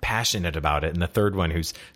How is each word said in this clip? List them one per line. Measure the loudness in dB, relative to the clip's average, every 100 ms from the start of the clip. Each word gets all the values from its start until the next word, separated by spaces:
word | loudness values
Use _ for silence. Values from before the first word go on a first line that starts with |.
passionate | -2 0 0 0 -2 0
about | 0 0
it, | 0
and | 0
the | 0
third | 2 2 2
one | 0
who's | 0 -2 -8 -14